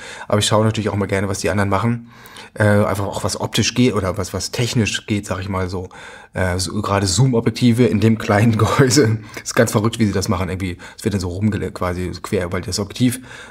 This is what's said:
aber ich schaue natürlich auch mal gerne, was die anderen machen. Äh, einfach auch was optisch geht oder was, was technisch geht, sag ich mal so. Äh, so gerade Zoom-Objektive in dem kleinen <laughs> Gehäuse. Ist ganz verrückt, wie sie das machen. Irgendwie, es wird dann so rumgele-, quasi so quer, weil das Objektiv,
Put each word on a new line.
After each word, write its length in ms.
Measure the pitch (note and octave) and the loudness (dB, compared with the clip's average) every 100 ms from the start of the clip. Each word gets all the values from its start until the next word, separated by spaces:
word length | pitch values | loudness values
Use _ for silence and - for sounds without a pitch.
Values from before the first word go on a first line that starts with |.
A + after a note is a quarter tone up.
| - - - | -16 -12 -2
aber 100 | G#2 | 0
ich 60 | G#2 | 4
schaue 180 | G#2+ | 4
natürlich 240 | A2 G#2+ G2+ | 2 0 -2
auch 80 | G2+ | -2
mal 120 | G2 | 0
gerne, 200 | G2 G2 | -2 -2
was 120 | G2 | -2
die 100 | G3 | -2
anderen 200 | G#2 G2 | 0 2
machen. 400 | G2 A#2 A#2+ - - - - - - | 2 0 -4 -8 -20 -20 -20 -12 0
Äh, 60 | |
einfach 420 | G#2 G2+ G2+ G2 G2 | 4 4 2 0 -4
auch 200 | - G2+ | -4 -4
was 160 | - | -4
optisch 320 | G2+ - G#2+ | -4 -2 0
geht 200 | - B2 | 2 2
oder 240 | G2+ F#2+ F2 | 2 -2 -4
was, 160 | F#2 | -4
was 180 | F#2+ - | -6 -6
technisch 540 | - A#2+ B2+ G2 - - | -4 -2 0 0 -2 -4
geht, 180 | G#2 - | -4 -4
sag 160 | F#2 | -6
ich 80 | F#2+ | -4
mal 200 | F#2 F#2 | -4 -4
so. 200 | F#2 F#2 - - - - | -6 -10 -14 -20 -20 -10
Äh, 240 | - F#2 F2+ | -4 -2 -2
so 240 | F#2 G#2 | -4 -4
gerade 240 | G2+ G2+ G2 | 0 0 2
Zoom-Objektive 800 | F2 C3+ A#2 A#2+ A2+ B2 A2+ A#2 | 2 4 2 0 2 2 4 4
in 140 | G#2+ | 4
dem 180 | A2 A2 | 2 2
kleinen 400 | - G#2 A2+ G#2+ | 2 4 4 4
<laughs> 0 | |
Gehäuse. 600 | G#2+ - C3+ B2 A2 A2 - - | 2 4 4 6 4 2 -6 -14
Ist 120 | - - | -4 2
ganz 180 | A#2 | 2
verrückt, 260 | A#2 G#2+ - | 2 0 0
wie 60 | G#2+ | 0
sie 80 | |
das 160 | G2 F#2+ | 0 0
machen. 180 | F#2 F#2+ | -2 -2
Irgendwie, 300 | F#2+ F#2 F2 - - | -4 -6 -8 -14 -6
es 60 | |
wird 100 | A2 | -2
dann 60 | F#2+ | -2
so 80 | F2+ | -2
rumgele-, 440 | F2 G#2+ G2 F#2 | 0 0 0 -4
quasi 400 | - F2+ F2+ F2+ | -4 -4 -2 -6
so 80 | F2+ | -8
quer, 320 | - G2+ F2 | -4 -2 -2
weil 80 | F#2 | -4
das 180 | F2 F#2+ | -6 -6
Objektiv, 400 | G2+ - B2 A#2 - - - | -6 0 0 0 -10 -18 -12